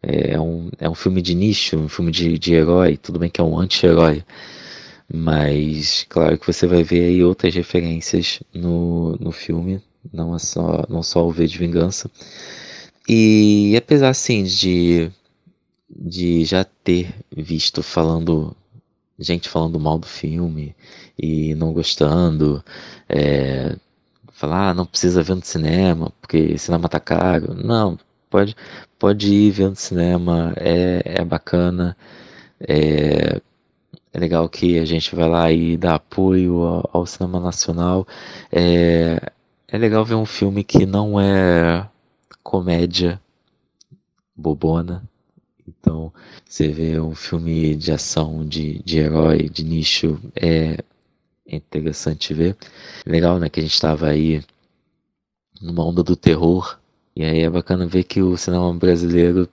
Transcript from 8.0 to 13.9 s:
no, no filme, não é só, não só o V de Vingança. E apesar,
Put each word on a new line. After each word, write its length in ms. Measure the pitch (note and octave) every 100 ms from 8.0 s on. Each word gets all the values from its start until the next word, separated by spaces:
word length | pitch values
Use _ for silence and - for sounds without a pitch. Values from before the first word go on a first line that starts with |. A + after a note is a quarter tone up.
| - F2 F2 - -
no, 640 | - F2 E2+ E2+ E2+ E2+ E2+
no 160 | E2
filme, 500 | E2+ - E2+ F2 G2 - _ -
não 240 | E2 E2 E2+
é 20 |
só, 460 | - - E2+ D#2+ -
não 140 | E2+
só 240 | E2 - E2+
o 60 |
V 140 | E2 D#2+
de 100 | E2
Vingança. 500 | F2 E2+ E2+ G2 - _ - - - - - - - _ -
E 680 | A2+ A2 G#2+ G#2+ G#2 G#2 A2
apesar, 320 | -